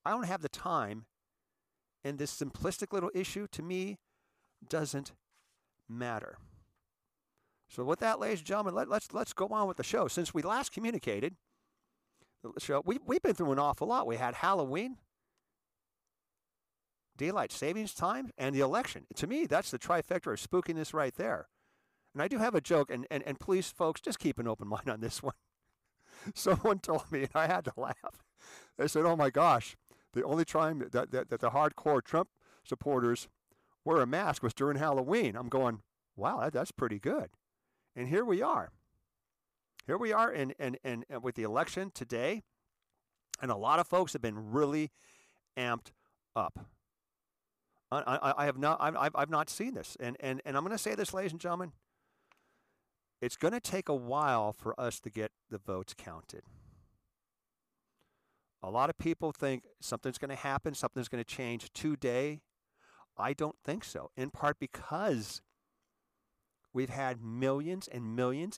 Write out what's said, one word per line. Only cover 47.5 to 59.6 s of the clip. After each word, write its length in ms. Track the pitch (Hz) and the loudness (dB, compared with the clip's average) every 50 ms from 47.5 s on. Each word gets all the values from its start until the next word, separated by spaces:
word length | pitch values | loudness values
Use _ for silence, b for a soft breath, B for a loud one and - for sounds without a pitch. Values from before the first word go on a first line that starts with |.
| _ _ _ _ _ _ _ _ | _ _ _ _ _ _ _ _
I, 100 | 127 143 | -4 -2
I, 420 | - - 135 143 - 139 139 - 143 | 0 0 -2 0 2 0 0 2 2
I 20 | |
have 120 | 147 131 127 | 0 0 2
not, 200 | 139 151 160 - | 2 2 2 4
I've, 160 | - 151 160 | 2 0 2
I've, 200 | - - 156 - | 2 0 0 2
I've 140 | - 139 147 | 0 0 2
not 200 | 165 147 156 - | 2 0 0 -2
seen 240 | - - 208 247 269 | -4 -6 -6 -6 -6
this. 240 | 101 78 - - - | -8 -10 -10 -10 -6
And, 160 | 131 120 123 - | -6 -6 -6 -4
and, 220 | - 131 131 135 - | -4 -4 -4 -4 -6
and 100 | 151 135 | -2 -2
I'm 80 | 139 156 | -2 -2
gonna 140 | 190 220 208 | -2 -4 -4
say 180 | - 214 220 | -2 -4 -2
this, 180 | 196 202 - - | -2 -2 -4 -4
ladies 180 | 190 196 185 | -4 -4 -4
and 100 | 156 170 | -6 -6
gentlemen, 320 | - 175 170 175 185 170 - _ _ _ _ _ _ _ _ _ _ _ _ _ _ _ _ _ _ _ _ _ _ _ _ _ _ _ _ _ | -4 -4 -4 -4 -6 -10 -12 _ _ _ _ _ _ _ _ _ _ _ _ _ _ _ _ _ _ _ _ _ _ _ _ _ _ _ _ _
it's 160 | - 123 - | -6 -6 -4
gonna 240 | - - 165 220 240 | 0 0 0 0 0
take 300 | - - - 196 180 - | -4 -4 -4 -4 0 0
a 60 | 147 | -2
while 580 | 135 123 120 127 147 151 143 127 117 107 107 107 | -2 0 -2 0 2 2 4 4 4 2 0 -2
for 260 | - - 113 - - | -4 -4 -6 -4 -2
us 200 | 127 120 110 - | -4 -4 -4 -4
to 80 | - 117 | -10 -8
get 220 | - 110 107 110 _ _ _ _ | -6 -4 -4 -4 _ _ _ _
the 80 | 113 101 | -12 -10
votes 360 | - - 95 92 95 - - | -6 -6 -6 -6 -6 -8 -14
counted. 480 | - - 95 82 80 - - - - - b b b b b b b b b b b b b _ _ _ _ _ _ _ _ _ _ _ _ _ _ _ _ _ _ _ _ _ _ _ _ _ _ _ _ _ _ - | -16 -14 -14 -14 -14 -16 -16 -18 -18 -18 b b b b b b b b b b b b b _ _ _ _ _ _ _ _ _ _ _ _ _ _ _ _ _ _ _ _ _ _ _ _ _ _ _ _ _ _ -8
A 60 | 95 | -2
lot 220 | 101 120 135 151 | 2 2 2 2
of 60 | 165 - | 2 0
people 340 | - 160 165 - - 156 | 0 0 0 0 0 -4
think 320 | 143 - - 139 131 123 | -2 0 -2 -2 -2 -2